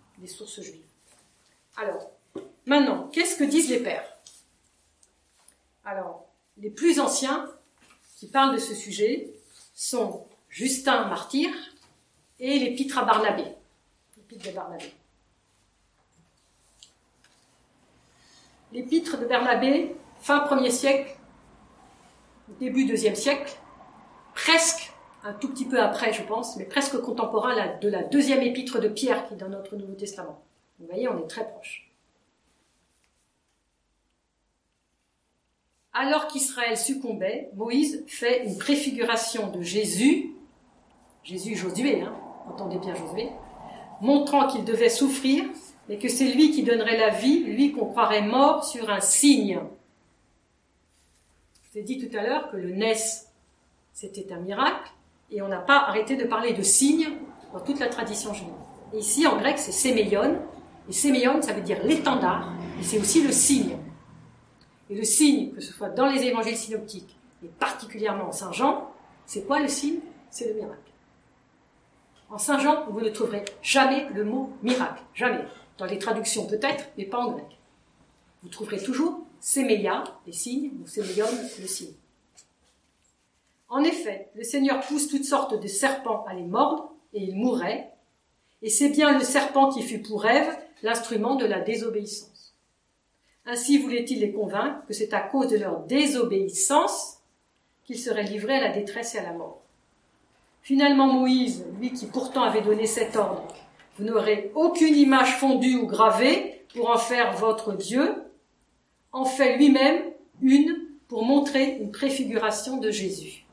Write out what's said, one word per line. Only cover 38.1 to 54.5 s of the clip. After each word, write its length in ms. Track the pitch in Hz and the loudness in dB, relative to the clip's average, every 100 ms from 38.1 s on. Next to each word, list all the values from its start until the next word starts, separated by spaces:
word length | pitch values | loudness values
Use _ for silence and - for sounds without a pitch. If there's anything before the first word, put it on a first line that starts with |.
| - 240 247 214 | -4 0 0 0
une 100 | 180 | -4
préfiguration 960 | - 285 269 233 233 220 - 226 196 | 0 0 0 -2 0 0 -2 -4 -6
de 100 | 175 | -6
Jésus, 720 | 175 196 202 175 262 330 - - - _ _ _ _ _ _ _ | -4 -2 -2 4 4 4 0 -10 -20 _ _ _ _ _ _ _
Jésus 320 | - 180 202 196 | -14 -10 -6 -6
Josué, 460 | 180 190 277 202 | -4 -2 0 0
hein, 120 | - - - - - | -2 -10 -16 -18 -16
entendez 320 | - 185 180 | -12 -8 -6
bien 160 | 190 | -6
Josué, 340 | 165 160 185 247 - - - - - - - | -8 -8 -8 -8 -10 -18 -20 -20 -18 -18 -2
montrant 460 | 214 285 285 277 269 | 4 4 6 4 2
qu'il 180 | 247 | 0
devait 240 | 190 220 233 | -2 2 4
souffrir, 560 | - 277 - 262 294 381 - - - - | 4 2 2 2 2 0 -8 -18 -20 -14
mais 100 | 208 | -6
que 100 | 247 | -2
c'est 240 | 247 254 | 2 2
lui 200 | - 311 | 6 6
qui 100 | 269 | 6
donnerait 340 | 233 233 220 226 | 2 2 2 2
la 140 | 220 | 2
vie, 300 | 190 247 330 | 4 4 4
lui 320 | 226 214 285 | 2 2 2
qu'on 140 | 254 214 | 2 -2
croirait 360 | 240 214 208 | 0 2 2
mort 420 | 208 254 285 - | 2 6 6 4
sur 240 | - 240 220 | -2 -6 -4
un 120 | 196 | 0
signe. 600 | - - 285 240 202 180 - - _ _ _ _ _ _ _ _ _ _ _ _ _ _ _ _ _ _ | 2 6 6 6 4 -2 -6 -14 _ _ _ _ _ _ _ _ _ _ _ _ _ _ _ _ _ _
Je 60 | _ | _
vous 60 | 208 | -12
ai 40 | |
dit 160 | 208 262 | -8 -8
tout 180 | 240 214 | -6 -4
à 60 | |
l'heure 280 | 226 294 - | -2 -2 -4
que 60 | 202 | -8
le 140 | 175 | -6
NES, 240 | 190 226 220 - - - _ _ _ _ _ _ | -2 0 0 -2 -6 -12 _ _ _ _ _ _
c'était 400 | - 190 202 185 | -18 -14 -12 -12
un 60 | 175 | -10
miracle, 540 | 185 | -8